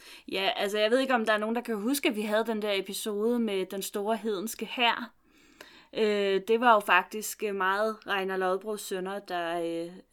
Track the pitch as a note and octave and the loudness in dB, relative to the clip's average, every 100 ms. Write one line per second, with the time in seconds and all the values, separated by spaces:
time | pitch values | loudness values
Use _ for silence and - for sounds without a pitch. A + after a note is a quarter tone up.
0 | - - - F#3+ F#3+ - G3 G#3+ G#3+ B3+ | -20 -20 -8 -4 -2 0 -2 2 4 4
1 | C4 B3 A3 G#3+ G#3+ A#3 A#3 G#3+ A3 C#4+ | 4 2 2 0 0 -4 -4 -4 -2 0
2 | D#4+ G#3+ G#3+ G#3+ A3+ G#3+ G#3 G3 F#3+ F#3+ | 0 -2 0 0 0 -2 0 -2 -2 -6
3 | A3+ G3+ A3 A#3+ A3 G3 F#3 G3 F#3 G#3+ | -4 -2 0 2 0 0 -2 -4 -6 -4
4 | G3+ A3+ A3 G3 A3 - G#3+ - A#3 - | -2 -2 -2 -4 -6 -8 -8 0 0 0
5 | A#3+ - _ _ _ _ - - - - | -6 -16 _ _ _ _ -20 -20 -12 0
6 | G#3+ G#3 G3 F#3+ G3 A3+ B3 G#3+ G#3 F3+ | 2 2 2 2 2 4 8 6 8 4
7 | F#3 G#3+ G#3 - G#3+ G3 F#3 G3 A3 G#3+ | 4 -4 -8 -6 -6 0 0 2 0 -2
8 | - G3 F#3+ F#3+ F#3 F#3+ G#3 G#3 - F#3+ | -4 -2 -2 0 0 0 -2 -8 -6 -6
9 | F#3 G3+ G3+ F3 E3+ F3 E3+ E3 E3+ F#3 | -6 -8 -6 -4 -2 -2 -2 -2 -6 -10
10 | - | -18